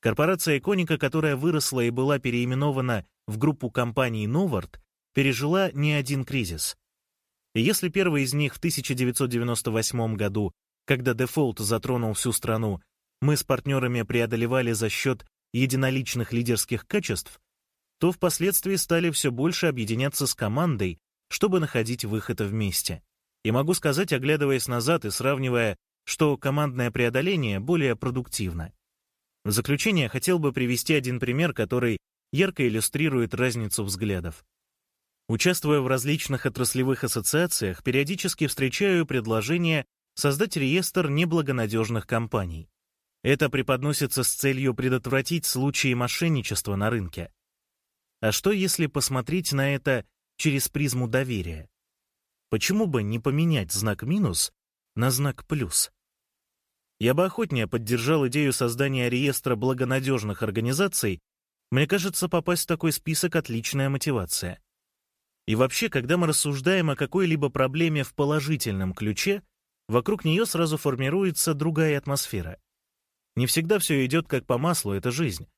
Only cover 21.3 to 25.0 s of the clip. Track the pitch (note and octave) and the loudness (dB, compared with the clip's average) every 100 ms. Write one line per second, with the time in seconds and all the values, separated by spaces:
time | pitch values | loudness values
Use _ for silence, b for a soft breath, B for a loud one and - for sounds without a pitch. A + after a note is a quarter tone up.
21.3 | - G#3 F#3 D#3 B2 A2 B2 A2 A2 - | 0 2 2 2 0 -2 -4 -4 -4 -4
22.3 | G#2+ G#2 A2 G#2 F2 - E2+ _ _ _ | -4 -2 -2 -2 -2 -4 -8 _ _ _
23.3 | _ A2 A#2 D3 F3+ D#3+ C#3 F#3+ C3+ C3 | _ 0 0 2 0 0 0 0 0 2
24.3 | D3+ C#3+ C3 A#2 A#2+ A#2 E3 | 2 2 0 0 -2 2 0